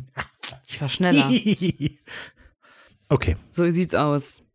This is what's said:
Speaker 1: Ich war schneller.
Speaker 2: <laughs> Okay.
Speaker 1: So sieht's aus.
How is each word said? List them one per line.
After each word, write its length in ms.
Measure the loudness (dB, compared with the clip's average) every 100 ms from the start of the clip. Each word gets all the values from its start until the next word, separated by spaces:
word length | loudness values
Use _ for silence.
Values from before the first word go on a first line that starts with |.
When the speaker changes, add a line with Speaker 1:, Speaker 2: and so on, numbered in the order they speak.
| -12 -12 -14 _ -6 -6 -12
Speaker 1:
Ich 140 | -8
war 80 | -6
schneller. 420 | 0 2 4 4
Speaker 2:
<laughs> 100 | 2 2 0 -2 -2 -4 -6 -18 -18 -18 _ -20 _ _ -20 -20 _ 0
Okay. 280 | 0 2 -2 -4
Speaker 1:
So 180 | -2 0
sieht's 240 | 2 0
aus. 480 | 0 2 0 -2 -6 _